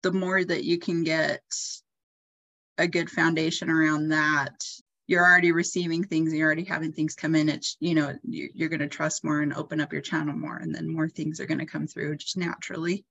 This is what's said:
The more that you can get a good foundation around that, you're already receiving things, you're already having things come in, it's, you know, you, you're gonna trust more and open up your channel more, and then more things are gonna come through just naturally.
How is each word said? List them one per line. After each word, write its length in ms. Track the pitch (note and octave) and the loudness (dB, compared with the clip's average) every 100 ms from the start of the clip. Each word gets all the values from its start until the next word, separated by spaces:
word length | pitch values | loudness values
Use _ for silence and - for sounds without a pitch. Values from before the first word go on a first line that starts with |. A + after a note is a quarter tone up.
The 100 | F#3 | 0
more 320 | F#3 F#3 F#3 | 0 0 0
that 200 | F3+ E3+ | 2 -2
you 160 | D3+ E3+ | 0 -2
can 240 | - E3+ | 0 0
get 400 | D#3+ D#3+ D3+ C3 _ - - - _ _ _ _ _ _ _ _ _ - | 0 2 0 -2 _ -8 -8 -12 _ _ _ _ _ _ _ _ _ -2
a 80 | E3+ | 0
good 200 | F3 E3 | 0 -2
foundation 600 | - E3 D#3+ D#3+ E3+ F3 | 2 2 2 0 -2 0
around 400 | D#3+ D#3 D3+ D#3 | 2 4 2 2
that, 560 | D#3 D3+ D3+ C3+ - - - _ _ - | 2 2 2 -2 -8 -14 -14 _ _ 0
you're 180 | F3 | 4
already 280 | F3 F3+ F3 | 8 8 6
receiving 520 | E3 F3 F#3 F3 E3 | 4 2 0 0 0
things, 300 | F#3+ D#3+ D#3+ | 0 0 2
you're 140 | D#3 D#3 | 2 2
already 160 | D#3 | 2
having 280 | F#3 E3 D#3+ | -2 -4 -4
things 220 | D#3+ D#3 | -2 -2
come 220 | - D#3 D#3+ | -2 2 4
in, 140 | D#3 | 4
it's, 280 | C#3+ - - | 0 -4 -4
you 140 | F3 | 2
know, 240 | D#3+ C#3+ C#3 | 2 2 -4
you, 260 | - - - - | -6 -6 -8 -4
you're 140 | D#3+ | -4
gonna 180 | D#3+ D3 | -2 -4
trust 360 | - D#3 - | -2 -4 -2
more 180 | D#3+ D3+ | -2 0
and 120 | D3 | 0
open 260 | C#3+ D#3 D#3+ | -2 -4 -2
up 140 | D3 | -2
your 80 | D3+ | -4
channel 340 | C#3 D#3 D3+ D3 | -4 -2 -2 -4
more, 220 | D#3 - | -6 -8
and 160 | E3 | -6
then 180 | D#3 E3 | -6 -4
more 160 | D#3+ D#3+ | -2 -2
things 320 | - D#3+ D#3+ | -2 -6 -4
are 60 | C#3 | -4
gonna 220 | D#3 D#3 | -4 -4
come 180 | D#3+ D3+ | -6 -6
through 300 | - D3 D3+ | -4 -6 -6
just 200 | - F#3 | -6 -4
naturally. 680 | F3 - - F#3 E3 G3 - | -4 -6 -10 -6 -2 -4 -6